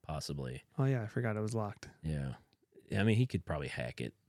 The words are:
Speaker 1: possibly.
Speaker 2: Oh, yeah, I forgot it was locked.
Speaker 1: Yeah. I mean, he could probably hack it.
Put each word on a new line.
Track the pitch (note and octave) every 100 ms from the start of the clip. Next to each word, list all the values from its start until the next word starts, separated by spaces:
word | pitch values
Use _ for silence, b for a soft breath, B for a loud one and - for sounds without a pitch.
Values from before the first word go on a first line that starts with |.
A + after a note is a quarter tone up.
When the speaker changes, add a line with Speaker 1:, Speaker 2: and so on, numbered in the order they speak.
| -
Speaker 1:
possibly. | D2+ - C#2+ C2 B1+ - -
Speaker 2:
Oh, |
yeah, | C3+ C3
I | G#2+
forgot | - A#2+ G#2+
it |
was | G#2+
locked. | A2+ G#2 - - -
Speaker 1:
Yeah. | D#2+ D2+ C2+ A#1+ - _ _ - - G2
I |
mean, | G#2 G#2+
he | B2+
could | -
probably | - D#2 C#2
hack | - B1 -
it. | A1+ -